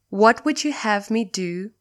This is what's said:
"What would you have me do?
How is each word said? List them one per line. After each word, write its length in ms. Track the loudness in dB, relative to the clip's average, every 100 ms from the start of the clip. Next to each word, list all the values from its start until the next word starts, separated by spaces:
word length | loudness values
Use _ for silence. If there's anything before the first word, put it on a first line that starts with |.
| -8
"What 380 | 4 4 4 0
would 180 | -2
you 80 | -4
have 400 | -4 -2 -2 0
me 140 | -2 -2
do? 460 | -6 -6 -8 -12 _